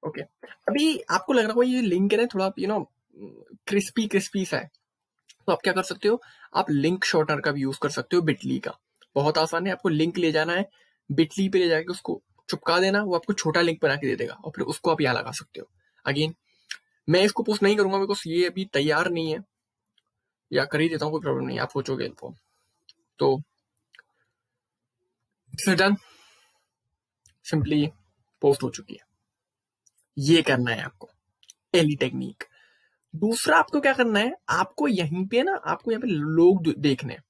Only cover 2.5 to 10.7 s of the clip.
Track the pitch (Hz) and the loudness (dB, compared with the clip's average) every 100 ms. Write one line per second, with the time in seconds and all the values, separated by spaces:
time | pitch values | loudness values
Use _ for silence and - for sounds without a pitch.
2.5 | - 185 214 - _ _ 76 - 55 - | -2 -2 -2 -4 _ _ _ -20 -20 -20
3.5 | - - 202 190 - 214 196 196 196 185 | -20 -2 0 0 -4 0 0 -2 -6 -4
4.5 | 143 151 _ _ _ _ _ _ - - | -4 -6 _ _ _ _ _ _ -12 -2
5.5 | 170 - 185 185 180 208 240 - - - | 0 2 0 -2 -2 0 0 -2 -20 -8
6.5 | - - 147 147 185 - 170 151 147 151 | -4 0 0 2 0 0 0 0 0 -2
7.5 | 143 135 135 147 147 - 180 165 139 135 | -2 -4 -4 -4 -4 -2 0 0 -2 -2
8.5 | - - - _ _ _ - 147 151 160 | -6 -6 -12 _ _ _ -2 0 0 0
9.5 | 165 190 185 196 151 160 165 170 156 160 | -2 -4 -2 -2 0 0 0 0 0 0
10.5 | 175 196 | -2 -4